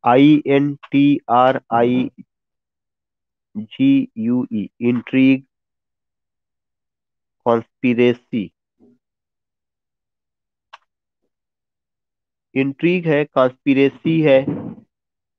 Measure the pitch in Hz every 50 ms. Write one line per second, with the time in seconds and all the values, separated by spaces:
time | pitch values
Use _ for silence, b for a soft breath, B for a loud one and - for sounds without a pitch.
0 | - 120 120 131 139 151 151 147 - - 139 139 143 147 143 - - - - 139
1 | 143 143 143 - _ - 117 120 127 131 131 131 _ _ 117 117 120 120 123 127
2 | 123 - _ - - _ _ _ _ _ _ _ _ _ _ _ _ _ _ _
3 | _ _ _ _ _ _ _ _ _ _ _ 107 107 _ - - 131 135 139 139
4 | - - _ 110 110 117 123 127 127 - 117 107 95 - _ _ 117 120 123 120
5 | - - - 131 131 135 135 131 139 _ _ _ _ _ _ _ _ _ _ _
6 | _ _ _ _ _ _ _ _ _ _ _ _ _ _ _ _ _ _ _ _
7 | _ _ _ _ _ _ _ _ _ 120 117 117 113 _ _ _ - 127 120 113
8 | 123 123 120 - _ _ - 117 95 80 _ _ _ _ _ _ _ _ _ _
9 | _ _ _ _ _ _ _ _ _ _ _ _ _ _ _ _ _ _ _ _
10 | _ _ _ _ _ _ _ _ _ _ _ _ _ _ - _ _ _ _ _
11 | _ _ _ _ _ _ _ _ _ _ _ _ _ _ _ _ _ _ _ _
12 | _ _ _ _ _ _ _ _ _ _ _ 127 135 139 135 - - 175 180 185
13 | 165 160 151 147 151 - _ 139 131 127 123 _ _ 143 135 135 139 135 - -
14 | _ 165 160 165 151 151 135 135 135 143 - - - - - - _ _ _ _
15 | _ _ _ _ _ _ _